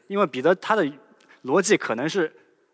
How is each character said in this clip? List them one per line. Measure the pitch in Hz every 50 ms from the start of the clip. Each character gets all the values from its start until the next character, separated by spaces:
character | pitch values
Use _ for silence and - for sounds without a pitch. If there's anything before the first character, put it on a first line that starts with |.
| _ -
因 | 196 202
为 | 202 165
彼 | - 127 127
得 | 160 190
他 | 180 - - 220
的 | 220 180 139 147 - - _ - _ _ _ - _ -
逻 | - 135 190
辑 | 190 170 202
可 | - - - 117
能 | 113 135 160
是 | 160 196 165 156 - - _ _ _ _ _ _